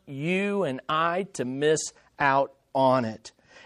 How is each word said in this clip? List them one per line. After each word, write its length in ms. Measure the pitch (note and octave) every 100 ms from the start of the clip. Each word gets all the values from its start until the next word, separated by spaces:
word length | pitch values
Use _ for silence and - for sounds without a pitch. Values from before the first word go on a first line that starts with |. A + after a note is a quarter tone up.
| -
you 560 | C3+ D#3 F#3 G3+ G3+
and 180 | D#3+ B2+ -
I 380 | D3+ E3+ F3 G3
to 100 | -
miss 480 | B2 C3+ D3 D#3 - - _ -
out 340 | C#3+ C3+ C3+ _ _
on 300 | C3+ C3 C3
it. 280 | A2+ A2 - - _ -